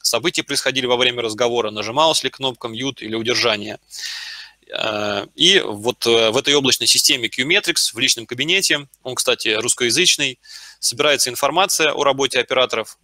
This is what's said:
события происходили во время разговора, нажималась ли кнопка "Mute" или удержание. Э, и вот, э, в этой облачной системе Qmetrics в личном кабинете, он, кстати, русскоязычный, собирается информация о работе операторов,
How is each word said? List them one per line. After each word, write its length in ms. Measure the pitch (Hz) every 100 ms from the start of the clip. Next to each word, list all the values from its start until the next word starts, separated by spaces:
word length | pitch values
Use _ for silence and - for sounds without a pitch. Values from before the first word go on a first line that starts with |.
события 400 | - 117 160 -
происходили 420 | - 139 135 131 123
во 100 | 123
время 280 | 123 123
разговора, 480 | 117 107 120 120 107
нажималась 520 | 107 104 131 160 151
ли 60 | 135
кнопка 380 | - 131 120 117
"Mute" 300 | 113 135 131
или 160 | 110 110
удержание. 640 | 113 120 120 104 104 - _ - - - - - - _ -
Э, 580 | - 110 104 104 101 -
и 260 | - 170 190
вот, 440 | 104 101 113 113 117
э, 240 | 117 113
в 80 | 120
этой 160 | 143
облачной 320 | 143 135 117 117
системе 440 | - - 139 117
Qmetrics 640 | - 131 196 180 160 -
в 40 | 110
личном 300 | 127 - 113
кабинете, 600 | 123 147 190 180 151 143 _
он, 140 | 127 123
кстати, 320 | - 117 113
русскоязычный, 920 | 107 120 - 123 127 180 - 139 127 - - - -
собирается 520 | - 123 147 139 -
информация 640 | 117 139 165 196 - 151
о 100 | 139
работе 360 | 139 135 135 131
операторов, 600 | 117 127 123 113 107 -